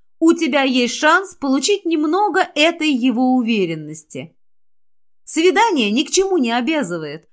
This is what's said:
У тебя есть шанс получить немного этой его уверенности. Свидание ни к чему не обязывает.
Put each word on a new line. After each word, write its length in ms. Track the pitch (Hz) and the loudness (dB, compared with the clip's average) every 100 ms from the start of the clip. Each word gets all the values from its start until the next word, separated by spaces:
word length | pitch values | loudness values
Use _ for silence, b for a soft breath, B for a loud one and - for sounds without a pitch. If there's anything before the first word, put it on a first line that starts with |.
| _ - | _ 0
У 140 | 330 | 2
тебя 280 | 339 320 277 | 2 0 0
есть 320 | 269 254 240 | 2 2 0
шанс 400 | - 302 349 381 | 0 2 2 0
получить 500 | - 277 269 - 403 | -6 -2 0 0 -2
немного 640 | 330 320 302 359 415 320 - | -2 -2 0 0 0 0 -2
этой 380 | 294 311 330 311 | 0 0 0 -2
его 460 | 254 254 226 254 254 | 0 0 0 2 2
уверенности. 1000 | 226 226 175 160 151 156 - 170 165 _ _ _ _ _ _ _ _ _ | 0 0 -2 -4 -10 -14 -14 -14 -16 _ _ _ _ _ _ _ _ _
Свидание 680 | - - 349 370 453 311 208 | -6 0 2 4 2 2 0
ни 140 | 226 | 0
к 80 | - | 0
чему 260 | 359 392 359 | 0 0 0
не 140 | 233 | 0
обязывает. 760 | 240 247 320 185 170 151 131 _ | -2 -2 -2 -2 -6 -8 -12 _